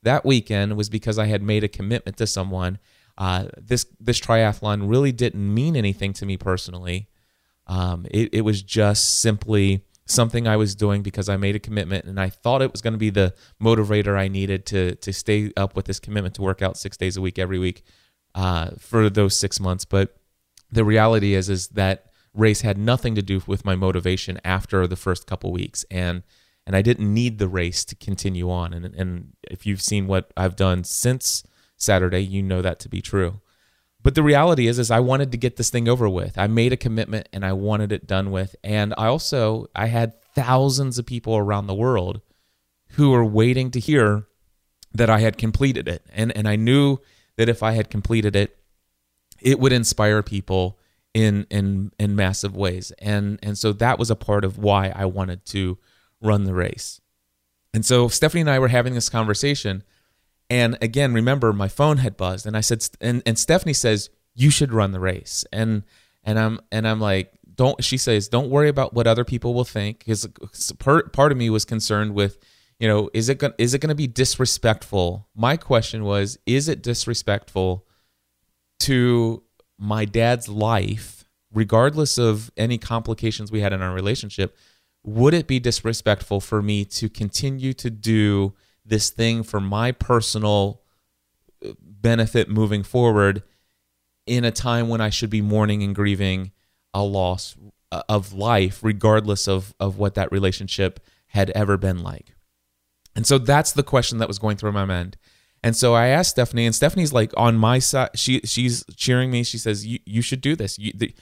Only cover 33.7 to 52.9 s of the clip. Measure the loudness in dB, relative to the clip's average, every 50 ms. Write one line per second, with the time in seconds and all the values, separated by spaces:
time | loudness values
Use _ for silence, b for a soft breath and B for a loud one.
33.7 | _ _ _ _ _ _ _ 2 4 4 4 6 6 6 6 4 4 4 2 2
34.7 | 2 0 0 2 2 2 4 2 2 0 0 -2 -2 -2 -2 -4 -2 -2 -4 -2
35.7 | 0 0 2 2 2 2 2 0 0 0 -4 -4 -2 -2 0 2 2 2 2 2
36.7 | 0 0 -2 -2 -2 -2 -4 -4 -6 -8 -8 -8 -8 -6 -4 -2 -2 -2 0 0
37.7 | 0 0 0 -2 -4 -6 -4 -2 -2 -2 0 -2 -2 -4 -4 -6 -8 _ -6 -2
38.7 | 0 0 0 0 -2 0 0 0 0 0 -2 -2 -2 0 0 0 0 -2 -6 -8
39.7 | _ -4 -2 0 0 0 0 -2 -4 _ _ _ _ -4 0 2 4 4 4 2
40.7 | 2 0 -2 -2 -4 -6 -6 -6 -8 -8 -4 0 0 0 2 0 -2 -2 -2 -4
41.7 | -2 0 0 2 2 0 0 -2 -6 -10 -12 _ _ _ _ _ _ _ _ _
42.7 | _ _ _ _ 2 4 6 6 8 6 4 4 6 4 6 6 4 2 0 -2
43.7 | -4 -4 0 2 4 4 6 4 4 0 -2 -8 _ _ _ _ _ _ _ _
44.7 | _ _ -20 _ 2 2 4 6 6 6 4 2 2 0 -4 -2 0 2 2 2
45.7 | 0 -2 -4 -6 -6 -8 -10 _ -4 -4 -2 -2 -2 -2 0 0 2 2 4 4
46.7 | 6 6 6 4 2 -2 b b b b b b b 0 2 2 2 0 0 0
47.7 | 0 0 -2 -2 -4 -4 -2 0 0 2 0 2 2 0 0 0 -4 _ _ _
48.7 | _ _ _ _ _ _ _ _ _ _ _ _ -20 _ 2 2 4 4 4 4
49.7 | 4 2 0 0 0 2 2 2 2 2 0 -2 -6 -6 -4 -2 0 0 0 -2
50.7 | -4 _ _ _ _ _ _ _ _ 2 2 4 2 2 -2 -2 -4 -2 -2 0
51.7 | -2 -2 -4 -6 -4 -4 -2 0 0 0 0 0 -2 -2 -6 -6 -4 -2 -2 -2
52.7 | -2 -4 -10 -14